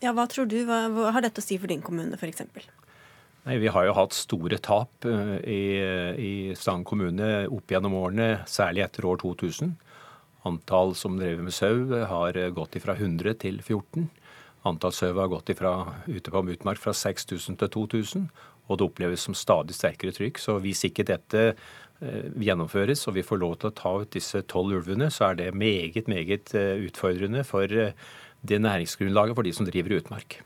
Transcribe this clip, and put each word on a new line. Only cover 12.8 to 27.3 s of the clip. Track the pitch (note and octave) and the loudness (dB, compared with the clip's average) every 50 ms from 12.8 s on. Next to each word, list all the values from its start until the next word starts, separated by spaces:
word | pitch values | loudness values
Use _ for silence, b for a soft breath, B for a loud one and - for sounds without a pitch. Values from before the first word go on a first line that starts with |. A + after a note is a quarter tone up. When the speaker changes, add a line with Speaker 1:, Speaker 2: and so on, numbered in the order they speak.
| - - F#2+ G#2 | -4 -4 -2 0
Speaker 2:
hundre | G#2+ F#2 E2+ E2 - G#2 A#2 - | 0 0 0 0 0 0 -2 -2
til | - F#2+ F#2+ G#2 G#2 | -4 -6 -6 -6 -2
fjorten. | - A2 G2+ - - - D#3+ E3+ D#3 B B B B B B B B B B - G2+ | -2 -2 -2 -2 -4 -4 -4 -4 -4 B B B B B B B B B B -4 -4
Antall | E2+ D#2 - F#2 | -2 0 -2 -2
sau | - - F#2 F2+ F2+ | 0 0 0 0 2
har | G2 F#2+ F#2 | 2 0 0
gått | F2+ E2 - - F#2 | 0 -4 -2 -4 -4
ifra, | - G2 F#2 F2+ F#2 F2 E2 - F#2+ - | 0 0 0 0 0 -4 -6 -10 -10 -8
ute | E3+ A#2 F2+ - - | -8 -8 -8 -8 -2
på | F2+ F#2+ F#2 F2+ | -2 0 0 0
utmark | F2 - - G2+ G#2 - | -4 -4 -2 -4 -4 -2
fra | - A2 | -2 -2
seks | G2+ - - G#2 F#2 - - | -2 0 -2 -2 -4 -4 -6
tusen | - F#2+ E2+ - - F#2 | -8 -8 -8 -6 -8 -2
til | - G#2 F#2+ | -2 -2 0
to | - A2+ G#2+ G2+ | 0 -2 -2 0
tusen, | - A2+ G#2+ - - F#3+ F#3+ - B B B B B B B - | 0 -2 -2 -2 -2 -4 -4 -4 B B B B B B B -4
og | F#2+ F2+ | 0 2
det | G2 E2+ | 2 0
oppleves | - - F#2 F2 F2+ F2+ - | 0 -2 -2 -2 -2 -2 -4
som | - F#2 | -6 -6
stadig | - - - G2 D#2+ D#2+ D#2+ | -2 4 4 4 4 4 -2
sterkere | E2 - - E2+ - - - F#2+ | -4 0 0 0 0 -2 -6 -6
trykk. | F2+ - G2 G#2+ - | -4 -2 -4 -4 -4
Så | - - - G#2+ G2 | -4 -2 -2 0 0
hvis | G2 G2+ F#2+ - - | 0 -2 -2 0 -2
ikke | B2 - - G2+ - | 0 0 0 0 0
dette, | F#2 E2+ - _ - A2 A2+ A2+ A2 B B B B B B B B _ | 0 -2 -2 _ 4 4 6 4 4 B B B B B B B B _
eh, | D#3 C3 - A2+ - - - | -8 -8 -6 -6 -8 -6 -4
gjennomføres, | - G#2 G#2 F#2 E2+ E2 D#2+ - G2 G2 A#2 C#3+ C#3 - - | 0 2 2 2 2 0 0 2 2 2 2 2 0 -2 -2
og | G2 | -2
vi | F#2+ F#2 | -2 0
får | - A2 F#2+ | 0 0 0
lov | F2+ E2+ E2 - | 0 0 -2 -2
til | - G#2+ | -4 -4
å | - | -4
ta | - - F#2 F#2 G2+ | -2 -2 0 0 0
ut | G#2 - | -2 -4
disse | - F#2 - - - G2 F#2+ | -6 -6 -6 -2 -4 -4 -4
tolv | - - F2+ F#2 G2 G2 F#2 | 0 0 0 2 2 0 0
ulvene, | E2 F2+ F#2+ A2+ C#3+ D#3 | 0 -2 0 0 0 0
så | - - G#2+ F#2+ | 2 4 4 4
er | F#2 | 4
det | E2+ F2 F#2 F#2 | 0 -2 -4 -2
meget, | G2+ G#2+ A2+ G2+ F2 E2+ E2 E2 A2+ A2 - | 2 2 2 2 2 -2 -2 -4 -4 -2 0
meget, | G2+ F2+ D#2+ F2 G2+ G#2 - - - | -2 -2 0 0 -2 -2 -2 -2 0
eh, | G#2+ G2+ G2 F#2+ G#2 G2+ | 0 2 2 0 0 -4
utfordrende | F2 - - - F#2 F2+ F2 G2 G2+ | -6 -4 -2 0 0 2 0 0 -2